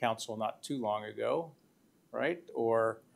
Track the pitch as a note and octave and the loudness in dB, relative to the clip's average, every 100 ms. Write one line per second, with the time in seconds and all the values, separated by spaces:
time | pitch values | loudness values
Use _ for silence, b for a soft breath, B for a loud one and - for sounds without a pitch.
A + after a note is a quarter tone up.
0 | A#2+ A2+ - A2 A2 - - C#3 A2 G#2+ | 0 0 -4 -4 -4 -4 -6 -2 0 0
1 | G#2+ G#2+ A2 D3+ E3 - _ _ _ _ | -4 -2 0 0 -2 -12 _ _ _ _
2 | _ A#2 C#3 F3 - - A2+ A2+ A2+ A2 | _ -2 0 -2 -4 0 2 4 4 0
3 | - | -8